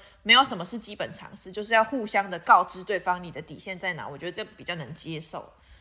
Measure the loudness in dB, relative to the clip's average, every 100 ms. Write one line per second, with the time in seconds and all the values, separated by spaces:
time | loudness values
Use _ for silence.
0 | -20 _ 6 6 6 0 -8 -10 -10 -8
1 | -8 -8 -18 -18 -12 -8 2 4 4 0
2 | -2 -2 -2 0 6 8 6 -4 -4 -2
3 | 0 -2 -4 -12 -12 -12 -10 -6 -6 -6
4 | -8 -8 -8 -8 -10 -10 -8 -8 -8 -10
5 | -10 -10 -10 -12 -14 _ _ -20